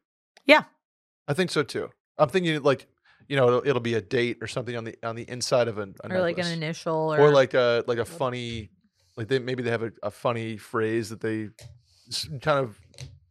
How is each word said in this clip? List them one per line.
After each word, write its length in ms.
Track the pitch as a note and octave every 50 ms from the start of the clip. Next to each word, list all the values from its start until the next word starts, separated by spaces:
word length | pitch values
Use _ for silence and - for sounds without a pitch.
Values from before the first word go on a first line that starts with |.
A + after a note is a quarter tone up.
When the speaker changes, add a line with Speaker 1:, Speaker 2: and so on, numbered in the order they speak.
| _ _ _ _ _ _ _ _ _
Speaker 1:
Yeah. 180 | - - G#4 - - _ _ _ _ _ _ _ _ _ _ _ -
Speaker 2:
I 60 | C#3
think 160 | D#3 F#3 E3
so 120 | - D#3+ C#3+
too. 280 | - - A2+ D#2+ - - _ _ _ _ -
I'm 100 | D3+ C3+
thinking, 340 | - F#3+ F3+ E3 D#3 D3 B2+
like, 240 | C#3 C3 - - _ _ _ _ _ _ _ _ -
you 80 | C#3+
know, 100 | C#3 B2+ A#2+
it'll, 180 | B2 B2 -
it'll 140 | C#3+ C3 B2
be 140 | A#2 A#2 A2+
a 60 | A2 G2
date 360 | F#2 - B2 A#2+ A#2+ A2+ - A2+
or 40 |
something 300 | G#2+ - C3+ A#2+ A#2+ A#2+
on 80 | A#2 A2+
the, 120 | A2+ - - -
on 140 | A#2 A2+
the 60 | A#2 A#2
inside 460 | - B2 B2 A#2 - C#3+ B2 A#2+ A2+
of 100 | G#2 G#2
an, 160 | G#2 G2 F#2 - -
a 80 | - F#3
Speaker 1:
Or, 80 | F#3
like, 160 | F3+ E3+ E3+ F3
an 60 | F3
Speaker 2:
necklace. 80 | E3+ E3
Speaker 1:
initial 560 | E3 D#3 D#3 E3 - - E3+ D#3+ D#3+ D#3 D#3 D#3
Speaker 2:
Or 60 | D3+
Speaker 1:
or 100 | D3 D3
Speaker 2:
like 240 | C#3+ C#3 C3 - -
a, 280 | C3 B2 A#2+ A#2 A#2 G#2+
like 100 | - A#2+ A2+
a 20 |
Speaker 1:
Yep. 80 | A2+ -
Speaker 2:
funny, 640 | - - C#3 B2+ B2 B2 A#2+ A#2 A#2 A2+ G#2+ - _ _ _ _ _ _ _ _ _
like, 120 | - A2+ G2+
they, 100 | C3 C3
maybe 240 | A#2 B2+ B2+ B2 A#2+
they 80 | A#2
have 120 | A#2 G#2+ A2+
a, 100 | A2+ F#2 _ -
a 80 | G#2
funny 460 | - - - C3+ A#2 A#2 A2+ A2+ A2+ G2+
phrase 500 | - - - A#2 A2 A2 A2 A#2 A2+ G#2
that 120 | A2 G#2
they 280 | - A2 A2 A2 G#2+ G#2 - - - - - - _ _ _ _ _ -
s-, 200 | A#2+ - - - D#3 B2+ -
kind 160 | D#3 D3 C#3
of, 200 | C3+ A2 G#2 - _ _ _ - - - - - _ _